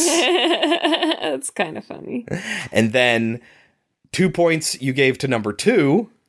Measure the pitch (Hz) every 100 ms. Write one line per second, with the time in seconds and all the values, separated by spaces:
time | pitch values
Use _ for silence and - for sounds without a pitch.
0 | 330 330 370 370 359 339 302 339 277 320
1 | 311 330 156 135 - - 170 - - -
2 | - 247 233 180 214 208 - 107 113 127
3 | 123 117 113 117 - _ _ _ _ _
4 | _ - 185 - 170 160 - - 131 131
5 | 135 123 139 120 104 104 - 233 143 175
6 | 226 _